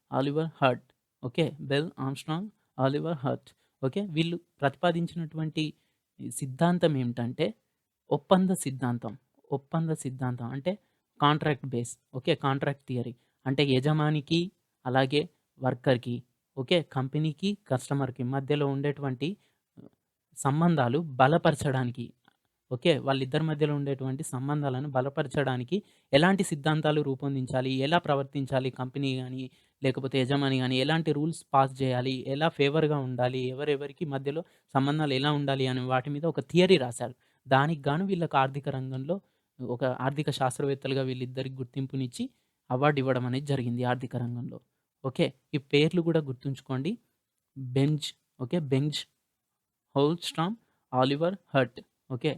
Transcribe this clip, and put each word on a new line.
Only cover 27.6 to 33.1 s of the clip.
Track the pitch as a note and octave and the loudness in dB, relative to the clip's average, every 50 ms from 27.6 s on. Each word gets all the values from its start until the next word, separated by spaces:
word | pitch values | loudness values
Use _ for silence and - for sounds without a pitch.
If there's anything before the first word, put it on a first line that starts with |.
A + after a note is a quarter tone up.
| B2+ C3 C3 | -2 0 -2
ఎలా | C3 C3+ C#3+ E3+ | 0 0 2 2
ప్రవర్తించాలి | F3 - - C#3+ C#3 C3+ C3+ - C#3+ C3+ B2+ C#3 C3 C3 C3 | 2 2 2 0 0 -2 -4 -4 -6 -4 -2 -2 -2 -2 -2
కంపెనీ | B2+ - B2+ B2+ - C#3 C#3 C3+ C3 | -4 -6 -8 -6 -6 -4 -4 -2 -2
గానీ, | C3 B2+ B2+ B2+ C3 C3 B2+ _ _ _ _ _ - | -4 -6 -8 -10 -10 -12 -12 _ _ _ _ _ -2
లేకపోతే | C#3 C3+ B2+ C3+ C3+ C3 C3+ C3+ | 0 0 0 0 -2 0 0 2
యజమాని | B2+ B2 C#3+ C#3+ C#3 C#3 C3+ C3 | 2 2 2 2 2 2 2 2
గానీ, | B2+ B2+ C3 | 2 2 2
ఎలాంటి | C3 C3 C#3+ D#3+ E3 D#3 D#3+ | 2 2 2 2 0 2 0
రూల్స్ | C#3+ C#3+ D3+ E3+ D#3 - - - | 0 0 0 -2 -4 -6 -6 2
పాస్ | - C3+ C3+ C3+ C3+ | 4 4 4 4 2
చేయాలి, | B2+ C3+ C3 B2+ B2 B2 C3 C3 B2+ - | -2 -2 0 0 0 0 -2 -4 -4 -4
ఎలా | B2+ C3+ C#3+ D#3 E3 | -4 -2 0 0 0
ఫేవర్‌గా | - - C#3 C#3 C#3+ D#3+ D#3 D3 D3+ C#3+ | 2 4 2 4 4 4 2 2 2 0
ఉండాలి, | C3 B2+ | -2 -4